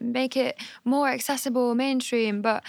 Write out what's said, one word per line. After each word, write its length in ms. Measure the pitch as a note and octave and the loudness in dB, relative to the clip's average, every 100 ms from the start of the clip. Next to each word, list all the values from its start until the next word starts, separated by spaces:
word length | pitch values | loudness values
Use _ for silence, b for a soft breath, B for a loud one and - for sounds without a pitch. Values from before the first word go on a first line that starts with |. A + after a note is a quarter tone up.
make 340 | A#3+ B3 C4 C4 | -4 -2 0 0
it 220 | B3 - B B | 0 -4 B B
more 240 | A#3+ C#4 C#4+ | 0 2 2
accessible, 680 | B3 - C4+ C#4 B3 A#3+ A#3 | 0 -2 -2 0 0 2 2
mainstream." 680 | C4+ C4 - A#3 A3+ G#3 | 2 0 0 0 0 0
But 220 | A3 G#3+ | 0 -2